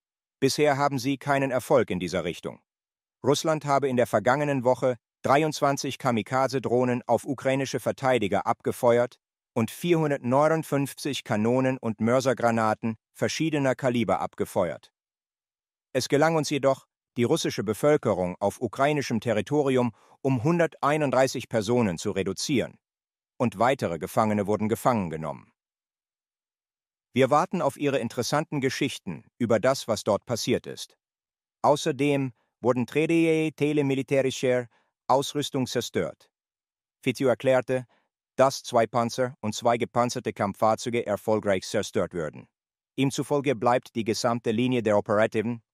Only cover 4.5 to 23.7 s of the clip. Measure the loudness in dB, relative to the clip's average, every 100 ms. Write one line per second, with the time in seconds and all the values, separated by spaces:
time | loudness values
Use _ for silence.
4.5 | 0 0 2 0 -2 _ _ 2 2 2
5.5 | 0 0 0 -4 -4 0 0 0 -2 0
6.5 | -2 0 0 2 -2 0 -2 0 -4 -2
7.5 | -2 -2 -4 -4 -2 0 2 2 -2 -2
8.5 | -4 -4 0 2 2 0 -6 _ _ _
9.5 | -2 -2 -2 0 2 2 -2 0 2 4
10.5 | 2 0 -2 -2 -6 -6 -6 -4 0 2
11.5 | 2 2 -2 -6 -2 2 2 2 2 2
12.5 | 2 0 0 -4 -8 _ -6 -4 -2 -2
13.5 | 0 0 0 0 0 0 0 -2 -6 -4
14.5 | -2 -2 -4 -14 _ _ _ _ _ _
15.5 | _ _ _ _ -4 2 4 4 2 -2
16.5 | 0 0 0 _ _ _ -2 2 2 0
17.5 | -4 -4 0 2 4 2 0 -2 -2 -4
18.5 | -2 -6 -2 0 0 -2 -4 0 -2 0
19.5 | 0 2 2 0 -4 _ _ -2 0 0
20.5 | 2 0 0 0 0 2 2 2 0 -4
21.5 | -4 0 2 2 -2 -4 -4 -4 -4 -2
22.5 | -2 -2 -8 _ _ _ _ _ _ -4
23.5 | 2 0